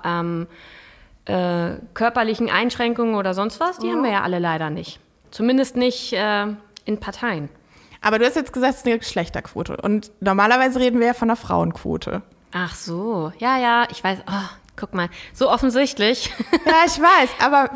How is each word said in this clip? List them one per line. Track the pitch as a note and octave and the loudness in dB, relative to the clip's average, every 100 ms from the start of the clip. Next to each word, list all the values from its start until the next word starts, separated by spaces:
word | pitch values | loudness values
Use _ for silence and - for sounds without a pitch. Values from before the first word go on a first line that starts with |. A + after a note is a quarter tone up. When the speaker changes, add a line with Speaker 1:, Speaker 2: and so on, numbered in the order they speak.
| F3 | -2
Speaker 1:
ähm, | E3+ E3+ E3+ E3+ - - - - - - _ - | -2 -2 -4 -6 -12 -20 -20 -20 -20 -20 _ -4
äh, | F#3 F3+ F3 E3+ F3 - | -2 0 0 -2 -6 -12
körperlichen | - A#3 B3 A3 G#3+ A#3 | -2 0 0 0 0 0
Einschränkungen | F3+ A#3+ - A#3 A#3 A#3 G#3+ | 0 0 0 -2 0 0 0
oder | F#3+ | -2
sonst | F#3 G#3 - | -2 -2 -2
was. | E4+ F#4 | -4 -2
Die | F4 | -4
Speaker 2:
Ja. | |
Speaker 1:
haben | E4+ | -2
wir | C4 | 0
ja | G3+ | 0
alle | - F3+ | 0 0
leider | F3 D#3+ D#3+ | 0 -2 -4
nicht. | D#3+ E3 - _ _ _ | -6 -10 -16 _ _ _
Zumindest | - A3+ C4 C4 B3 | -4 2 2 2 0
nicht, | B3 B3 - | 0 0 -4
äh, | F#3 G#3+ G#3 G#3 G#3 - - - | -2 0 0 -2 -6 -14 -12 -6
in | G#3 | -6
Parteien. | G#3 - A#3+ E3+ D3 - _ - - - | -6 -6 -4 -4 -6 -12 _ -20 -20 -4
Speaker 2:
Aber | G#3+ A3 | 0 4
du | A#3+ | 2
hast | D#4+ | 2
jetzt | C4+ | -2
gesagt, | B3+ B3+ C4 | 0 0 0
es | |
ist | B3 | 0
eine | A3+ | -2
Geschlechterquote. | - - E3 - - - E3 - | -2 -4 -4 -6 -10 -8 -8 -6
Und | - G#3 - - | -2 -2 -4 -4
normalerweise | G3 G3 G#3 B3+ C4 B3 | 0 4 4 4 4 2
reden | B3+ A#3+ | 2 4
wir | A#3 | 2
ja | |
von | A#3 A3+ | 2 0
einer | A#3 | 0
Frauenquote. | - F3 E3+ E3 - - - G3 - _ _ | -2 0 0 -2 -6 -6 -4 -8 -8 _ _
Speaker 1:
Ach | F3+ F3 | -8 -6
so. | - - E3+ G#3+ G3+ D#3 - | -8 -8 -6 -4 -4 -4 -4
Ja, | A#3 C4 | 0 2
ja, | A#3+ A#3 A#3+ | 2 2 2
ich | - | -2
weiß. | F#3+ F#3+ - | -4 -4 -4
Oh, | G3 F#3+ - _ - | -6 -6 -12 _ -14
guck | G3+ | -6
mal, | F#3 F3 - - | -4 -4 -6 -12
so | - C4 | -2 2
offensichtlich. | A#3 C4 A#3+ C#4 - G#3+ B3 - - - | 2 2 2 2 2 0 0 -2 -6 0
<laughs> | E4 - | 0 4
Speaker 2:
Ja, | D#4+ E4+ | 4 4
ich | D#4 | 4
weiß. | E4 F#4 B3+ - | 6 6 4 2
Aber | B3+ C#4+ C4 | 2 4 2